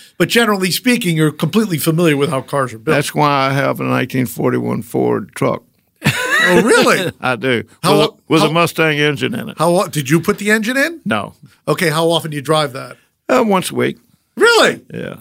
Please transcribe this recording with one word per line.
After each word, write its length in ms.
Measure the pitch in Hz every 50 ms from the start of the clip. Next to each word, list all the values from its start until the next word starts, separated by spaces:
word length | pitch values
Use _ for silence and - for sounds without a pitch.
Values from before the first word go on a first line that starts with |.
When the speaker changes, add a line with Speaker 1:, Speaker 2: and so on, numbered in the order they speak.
| - - _ -
Speaker 1:
but 100 | 180 170
generally 440 | - 233 233 214 208 190 185 185
speaking, 440 | - - - 254 240 233 240 175 160
you're 160 | 156 156 151
completely 460 | 151 - - 156 - 214 226 202 170 135
familiar 400 | - 165 160 160 175 160 147 139
with 120 | 143 165
how 120 | 143 135
cars 320 | 120 - - 143 131 120 110
are 60 | 110
built. 160 | 110 151 -
Speaker 2:
That's 200 | 139 147 - -
why 140 | 156 151 147 143 139 135 135
I 60 | 135
have 260 | 139 135 135 131 -
a 40 | 131
nineteen 420 | 131 127 127 127 127 - 131 127
forty-one 560 | 120 - 156 156 127 123 123 120 120 123 123
Ford 520 | 117 - - 131 127 120 120 113 107 - -
truck. 280 | - 139 131 - - _ _ _ _ _ _ _ - - - - - 508 508 539 - 320
Speaker 1:
Oh, 180 | - 180 - 190
really? 460 | 226 440 453 - 254 185 147 185 151 - -
Speaker 2:
<laughs> 40 |
I 140 | - 127 127
do. 280 | 110 104 131 123 110 98 - - _ -
Speaker 1:
How 80 | 175 202 -
Speaker 2:
With 40 |
a, 100 | 151 151
Speaker 1:
o-, 80 | - _ _ -
Speaker 2:
with 140 | 147 160
a 40 | 202 -
Speaker 1:
how 40 |
Speaker 2:
Mustang 460 | 156 170 170 156 - - 160 160 151 147
engine 380 | 147 151 147 123 123 - -
in 140 | 127 123 135
it. 80 | - -
Speaker 1:
How 100 | 156 170 175
o-, 120 | 185 202 175
did 220 | - 151 139 120
you 100 | 156 170
put 200 | - - 202 -
the 100 | 202 208
engine 240 | 214 226 214 220 262
in? 240 | 269 285 330 339 302 -
Speaker 2:
No. 300 | 196 113 104 - - - _ - - _ _ - -
Speaker 1:
Okay, 220 | 151 - 185 160
how 180 | 147 160 170 165
often 220 | 170 160 - 165
do 40 | 151
you 60 | 147
drive 320 | 131 139 156 156 151 135 123
that? 240 | 135 131 123 131 _ _ _ _ _ _ -
Speaker 2:
Uh, 140 | 254 254 233
once 240 | 214 196 185 - -
a 40 | 139
week. 220 | 123 123 131 - - _ _ _ _ _ _ -
Speaker 1:
Really? 460 | - 381 466 466 427 285 185 - - - -
Speaker 2:
Yeah. 260 | - - - - - -